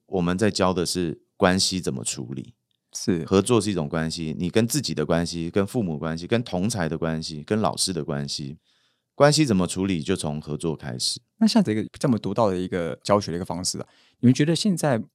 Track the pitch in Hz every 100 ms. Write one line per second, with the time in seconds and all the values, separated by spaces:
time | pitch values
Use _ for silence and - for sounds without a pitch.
0 | - 95 87 92 107 - 92 90 80 92
1 | 85 - _ - 92 92 - 92 80 65
2 | 58 - 62 67 60 - _ _ _ -
3 | - 85 69 95 101 117 101 85 73 80
4 | 80 82 78 - 87 110 117 147 95 76
5 | 76 85 85 85 85 101 98 127 92 73
6 | 80 80 87 113 - 90 104 104 80 78
7 | 80 80 80 76 - 107 90 - - 85
8 | 71 71 71 - 69 82 _ _ _ _
9 | _ - 143 147 143 95 87 92 98 85
10 | 71 92 80 73 73 73 82 71 71 64
11 | - - _ - 220 226 165 107 - -
12 | 143 110 98 104 104 90 92 92 82 -
13 | - 104 98 85 92 85 - - - _
14 | _ _ 123 127 147 165 214 165 151 113
15 | -